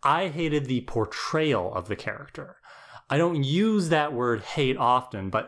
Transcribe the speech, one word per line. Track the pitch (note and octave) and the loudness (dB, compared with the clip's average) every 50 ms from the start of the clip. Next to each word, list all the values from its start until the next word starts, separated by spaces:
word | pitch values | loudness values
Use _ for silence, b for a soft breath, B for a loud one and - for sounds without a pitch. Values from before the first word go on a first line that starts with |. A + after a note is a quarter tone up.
| - | 0
I | C3+ D3 E3+ G3 F3+ | 2 2 2 0 -2
hated | C#3+ E3 E3 D#3 D3+ D3 C#3 | -2 -2 -2 0 0 0 0
the | B2 C3 B2 B2 | 0 -2 -2 -2
portrayal | - - A#2+ G#2+ - - - - - - D#3 D#3+ D#3 B2+ G2+ F2 F#2+ - | -2 -2 -2 -2 -2 -4 -6 -6 -2 0 0 2 2 2 2 0 -2 -4
of | F#2 F#2 | -6 -6
the | G2 G#2 | -6 -6
character. | - - - G#2 A#2+ C#3+ - - - C#3+ F3+ - - B B B B B B B B B - | -6 -6 -8 -8 -8 -12 -16 -16 -16 -16 -16 -18 -20 B B B B B B B B B -2
I | C3+ D3 | 0 2
don't | E3+ F3 E3+ D3+ C#3 | 2 2 2 0 0
use | C3+ D3+ F3+ G#3+ A3+ G#3+ G#3 F3 D#3+ | 2 2 2 4 4 4 2 2 4
that | E3 D3+ D3 D3+ D3 | 2 2 2 2 0
word | A#2 B2 A#2+ A#2 G#2 - | 0 2 2 0 0 -2
hate | - - D3+ C#3+ C3 B2+ - | -4 -2 0 0 0 0 2
often, | C3 A#2+ B2 B2+ B2 - - G2+ F#2+ F#2+ | 2 4 4 2 2 -2 -6 -6 -4 -2
but | F#2 A2 A#2 | -2 -2 -2